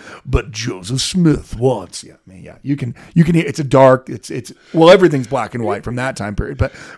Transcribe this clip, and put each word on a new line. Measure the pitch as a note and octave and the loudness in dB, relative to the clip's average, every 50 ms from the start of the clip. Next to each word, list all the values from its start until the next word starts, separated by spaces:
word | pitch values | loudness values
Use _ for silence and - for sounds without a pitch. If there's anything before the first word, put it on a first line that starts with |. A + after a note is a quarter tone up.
| - - - - - | -20 -20 -20 -18 -12
but | C3 B2+ B2+ - - | -8 -8 -8 -8 -10
Joseph | G#2+ G#2+ A2+ B2+ G2+ F#2 F2+ G2 C3 B2+ | -12 -10 -10 -10 -10 -10 -10 -8 -8 -6
Smith | - - - F#3 E3+ D#3 D3 - - - - G#2+ | -6 -4 -4 -2 -2 -2 -2 -6 -8 -12 -10 -4
wants," | A#2+ C3 A#2+ G2+ F2 - - - - | -4 -4 -4 -4 -10 -14 -16 -18 -18
yeah, | - - | -20 -20
I | _ _ F#2+ | _ _ -20
mean, | F#2+ F2 E2+ | -20 -20 -20
yeah, | D#2 - _ - | -20 -20 _ -8
you | C3 D3 | -8 -8
can, | C#3+ C3 A#2+ - - - - - | -6 -6 -12 -12 -14 -14 -2 2
you | E3+ E3 | 2 2
can, | E3 E3+ | 4 2
it's | D#3+ F3 - B2 - | 0 0 -2 -6 -6
a | D3+ | -4
dark, | B2 - C3 C3+ C3 C3 B2+ - - | 2 4 6 8 8 6 4 0 -8
it's, | C3 G#2+ - - | -12 -12 -10 -10
it's, | D#3+ C3 - - - _ _ - - | -10 -10 -10 -12 -20 _ _ -4 2
well, | E3 E3 E3+ | 4 8 8
everything's | G3 F#3+ F#3 E3 D3 C3+ A#2+ | 8 8 6 4 2 0 -4
black | G#2+ C3+ B2+ A2 G2+ - | -2 -4 -4 -4 -4 -6
and | A#2+ A2+ | -6 -4
white | G#2 G2+ G2+ - | -4 -4 -4 -6
from | A2+ A#2+ | -8 -6
that | A#2+ B2+ C3+ - | -6 -6 -6 -6
time | - G#2 G#2 G#2 | -6 -8 -6 -4
period, | - G#2+ - C#3+ | -6 -6 -6 -4
but, | B2+ - - - - - - - | -4 -4 -4 -4 -12 -20 -20 -14